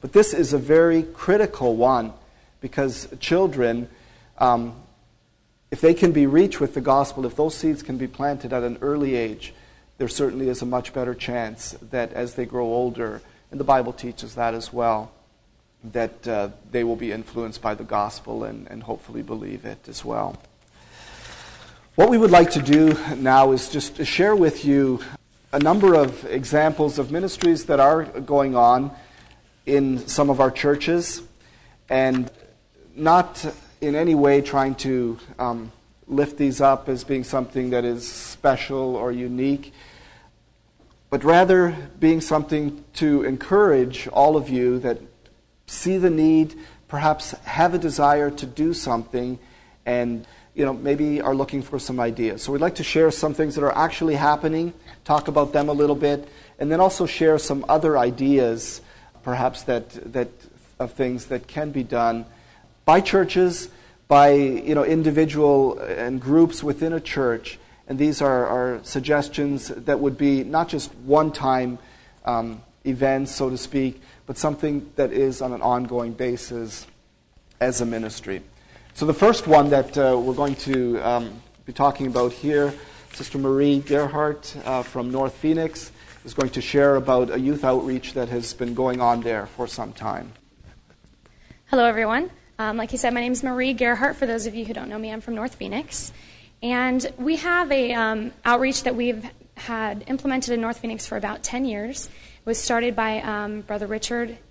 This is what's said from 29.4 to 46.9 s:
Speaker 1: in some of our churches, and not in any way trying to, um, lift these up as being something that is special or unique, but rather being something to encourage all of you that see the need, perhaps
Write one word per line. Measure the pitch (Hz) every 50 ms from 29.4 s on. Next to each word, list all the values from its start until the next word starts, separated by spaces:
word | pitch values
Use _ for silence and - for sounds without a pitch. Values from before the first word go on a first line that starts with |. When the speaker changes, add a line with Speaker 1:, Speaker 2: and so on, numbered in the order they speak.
| _ _ _ _ _
Speaker 1:
in | - 139 143 139 135 131 123 -
some | - - - 143 139
of | 139 127
our | 135 131 131
churches, | - - 147 143 147 - - 170 170 170 - - - - - - _ _ _ _ _ _ - _ _ _ _
and | 131 131 131 131 131 127 123 120 - - - - _ _ _ _ _ _ - 80 80
not | 131 151 156 170 180 180 180 - - - 156 147 - - - _ _
in | - 147 143
any | 151 165 170 160
way | 147 143 139 139 143 139
trying | 143 - 143 135 139 135
to, | - - 135 131 127 123 117 117 117 - - - -
um, | 127 123 120 117 113 113 - _ _ _ _ _ _
lift | - 135 143 143 143 - -
these | 147 139 127 -
up | 139 139 135 135 - -
as | 131 123 -
being | - 139 131 127
something | - - 131 127 113 - 135 127 127
that | 123 123 120
is | 120 120 120 117 -
special | - - - - - - - 143 131 - - - 139 135 131 127 127
or | 113 113 123
unique, | 120 123 123 123 123 123 131 139 139 139 139 - - - - - - - - - - - _ _ _ _ _ _ _ _ _ _ _ _ _ _ _ _ _ _
but | - 131 123
rather | 151 165 175 185 185 190 185 180 175 165 151 139 139 - -
being | - 160 165 160
something | 160 - 160 156 147 151 156 151 151 143 143 - - - _
to | - 160 151 147 143 -
encourage | - 131 131 - - 190 202 208 196 151 131 127 127 123 - - - -
all | - 139 151 156
of | 151 135 -
you | 127 127 123 123 123 127
that | 127 127 117 - - - _ _ _ _ _ _ _ _ _ _ _
see | - - - - 180 185 190
the | 180 180
need, | 165 156 156 160 160 160 156 156 - - - - - - _
perhaps | _